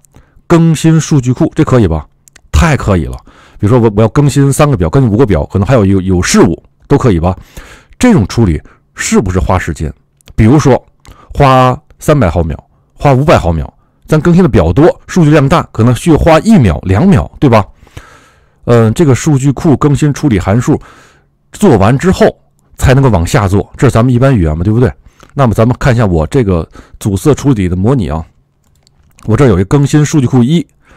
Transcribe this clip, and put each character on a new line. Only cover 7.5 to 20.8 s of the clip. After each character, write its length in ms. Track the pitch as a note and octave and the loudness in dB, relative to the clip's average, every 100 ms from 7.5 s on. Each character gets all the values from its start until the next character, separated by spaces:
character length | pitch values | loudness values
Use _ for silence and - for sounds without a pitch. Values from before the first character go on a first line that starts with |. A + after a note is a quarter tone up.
| - - - _ - | -20 -20 -20 _ -2
这 140 | B3+ | 2
种 160 | F3+ G2 | 2 0
处 180 | - G#2 | 0 0
理 160 | D2 - _ _ | -2 -8 _ _
是 280 | - - A3 | -12 -4 -2
不 100 | F#2+ | -2
是 80 | F2+ | -4
花 180 | - F#2 | -2 -4
时 160 | - | -4
间？ 180 | D#2 D#2 - _ _ _ - | -8 -10 -12 _ _ _ 0
比 80 | |
如 160 | A2 D3+ | 2 2
说 260 | C3+ A#2+ - _ - - - | 2 0 -2 _ -20 -20 -12
花 440 | - C3+ C3 B2+ B2+ _ - | -2 2 2 2 -2 _ -8
三 200 | - C#3 | -2 0
百 120 | F#2 | 0
毫 140 | E2 | -2
秒， 180 | D#2+ C#2 - _ _ | -4 -8 -14 _ _
花 200 | - D3 | -4 0
五 100 | B2+ | 0
百 140 | D3+ C3 | 2 0
毫 160 | - | 0
秒， 200 | E2 - - _ _ - | -4 -6 -14 _ _ -4
咱 140 | D#3 | -2
更 140 | F3 | 2
新 100 | F3 | 2
的 60 | E3+ | 2
表 220 | G#2 D#2+ | 2 0
多， 300 | G2 D#3+ - - | 2 2 0 -4
数 160 | F#3 | 0
据 60 | D3+ | 2
量 160 | D#3 C#3 | 2 2
大， 160 | E3+ - | -2 -4
可 100 | - | -2
能 140 | A#2 A#2+ | 0 0
需 160 | E3+ | 0
要 60 | C#3 | 2
花 200 | E3 D#3+ | 2 2
一 160 | G#3+ G#3+ | 2 2
秒、 200 | G#2 D2+ | 2 0
两 240 | F#2 F#2+ F#3+ | -2 0 2
秒， 220 | C3 - - | 2 -2 -2
对 100 | C#3+ | 0
吧？ 160 | A2 - - _ - - - _ _ _ _ - | 0 -2 -10 _ -20 -20 -20 _ _ _ _ -2
嗯， 280 | A#2+ A2+ | 0 0
这 120 | A#2 D#3 | 0 0
个 100 | B2 | 0
数 220 | D#3+ C#3 | 0 0
据 120 | C#3 | 0
库 260 | B2+ E3 B2 | -2 0 0
更 180 | D3 C#3 | 0 0
新 180 | D3+ | -2
处 140 | C#3 D3+ | -2 -2
理 100 | G2 | -2
函 220 | F#2 G#2+ | 0 -2
数 200 | - B2+ | 0 -4